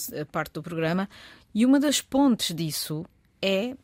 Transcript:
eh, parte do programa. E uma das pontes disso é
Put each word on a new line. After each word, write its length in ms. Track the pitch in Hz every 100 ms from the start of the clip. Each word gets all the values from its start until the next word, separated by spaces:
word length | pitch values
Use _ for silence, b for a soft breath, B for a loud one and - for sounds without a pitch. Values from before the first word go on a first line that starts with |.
| -
eh, 120 | 143 147
parte 260 | 170 151
do 100 | 160
programa. 460 | 170 165 160 185 202 B B B _
E 120 | 208 254
uma 140 | 277
das 200 | 294 254
pontes 540 | - 262 277 220 -
disso 500 | 160 160 - - 156 180 _ _ _ 196
é 300 | 190 240 254